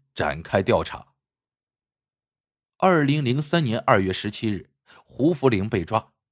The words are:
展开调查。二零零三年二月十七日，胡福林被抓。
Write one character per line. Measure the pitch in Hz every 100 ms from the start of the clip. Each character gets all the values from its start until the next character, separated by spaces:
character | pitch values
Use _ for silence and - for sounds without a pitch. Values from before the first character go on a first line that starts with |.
| _
展 | - 78 73
开 | 87 101
调 | 95 95
查。 | 82 - - _ _ _ _ _ _ _ _ _ _ _ _ _ _ _ _ -
二 | 185 170
零 | 139 151 131
零 | 135
三 | 151 170
年 | 135 117
二 | - 110
月 | 95
十 | 92 107
七 | - 110
日， | 95 - _ _ -
胡 | _ - 147
福 | 160 135
林 | 104 104
被 | 104
抓。 | 82 107 - _ _